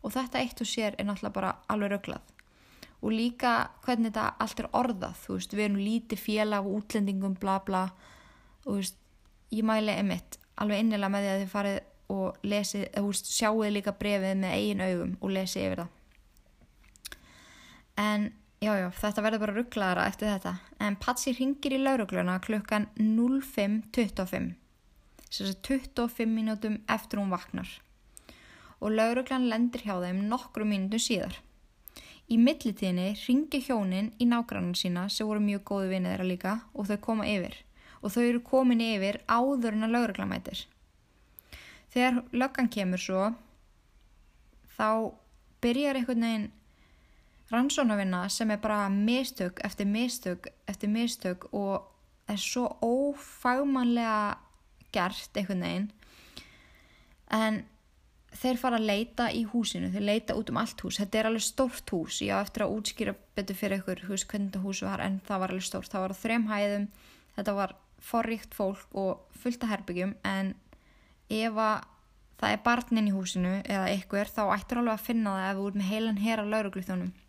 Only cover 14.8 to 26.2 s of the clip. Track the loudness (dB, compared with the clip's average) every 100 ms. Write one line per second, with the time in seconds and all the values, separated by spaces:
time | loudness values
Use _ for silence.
14.8 | 0 0 -2 -4 -2 -2 -2 -2 -2 -4
15.8 | -8 -12 -20 -20 -20 -20 _ _ -20 _
16.8 | -20 -20 -18 -18 -20 -20 -20 -20 -20 -20
17.8 | -10 0 2 2 0 -4 -20 _ 0 2
18.8 | 0 -2 -2 2 2 2 0 -2 -2 0
19.8 | 2 2 2 0 -2 -2 -4 -6 -10 -4
20.8 | -2 0 -2 0 0 0 0 0 0 2
21.8 | 2 2 0 0 2 0 0 -2 0 0
22.8 | 0 2 2 4 4 2 0 -2 0 0
23.8 | 0 0 0 0 -4 -2 -4 -8 _ _
24.8 | _ -20 -20 -20 -12 -6 -4 -6 -2 -2
25.8 | -2 -4 -4 0